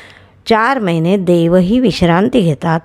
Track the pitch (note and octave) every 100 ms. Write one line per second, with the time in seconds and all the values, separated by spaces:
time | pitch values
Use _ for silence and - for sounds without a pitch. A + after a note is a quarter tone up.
0 | - - - _ - A3 A3+ C4+ G3+ E3
1 | E3 G3+ F3 F3 E3 F3+ F3+ A#3+ B3 D#3
2 | F3 E3+ G3+ B3+ E3+ C#3+ D#3+ E3